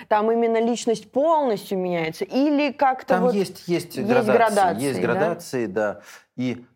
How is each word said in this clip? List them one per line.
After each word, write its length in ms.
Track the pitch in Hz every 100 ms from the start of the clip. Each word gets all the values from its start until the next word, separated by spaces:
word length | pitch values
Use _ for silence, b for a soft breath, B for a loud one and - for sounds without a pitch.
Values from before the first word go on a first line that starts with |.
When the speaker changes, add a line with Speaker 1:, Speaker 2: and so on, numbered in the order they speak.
| B
Speaker 1:
там 220 | 214 220
именно 300 | 233 233 226
личность 500 | 233 233 - 214 -
полностью 680 | 247 311 311 277 196 - 190
меняется? 460 | 180 175 160 165
Или 460 | 196 247 294 285 294
как-то 420 | - 269 262 -
Speaker 2:
Там 80 | 180
Speaker 1:
вот 100 | 185
Speaker 2:
есть, 320 | 202 185 - -
есть 300 | 170 - -
Speaker 1:
есть 120 | 202
Speaker 2:
градации, 240 | 247 220
Speaker 1:
градации, 500 | 233 226 202 185 120
Speaker 2:
есть 120 | 139 117
Speaker 1:
да? 60 |
Speaker 2:
градации, 640 | 120 120 160 170 - 131 110
да. 340 | 95 104 95 B B B -
И 280 | 127 113 -